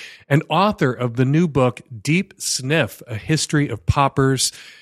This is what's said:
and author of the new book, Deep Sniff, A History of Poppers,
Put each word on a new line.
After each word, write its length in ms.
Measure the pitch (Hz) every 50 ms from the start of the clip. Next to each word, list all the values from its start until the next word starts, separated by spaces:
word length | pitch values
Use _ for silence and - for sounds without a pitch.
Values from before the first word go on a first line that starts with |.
| - - - - - -
and 120 | 143 156 147 -
author 440 | 151 170 196 214 208 - 160 127 117
of 240 | 117 123 123 113
the 80 | 123 131
new 220 | 131 143 160 180
book, 340 | 165 131 139 127 - - - - _ 120 107
Deep 320 | - 143 156 180 196 - -
Sniff, 640 | - - - - - 127 131 156 165 139 131 - - -
A 80 | - 117
History 520 | 104 - - 156 151 - - - 147 143
of 180 | - 117 - -
Poppers, 680 | - - 147 139 135 - - 135 135 135 127 - - - - - - - -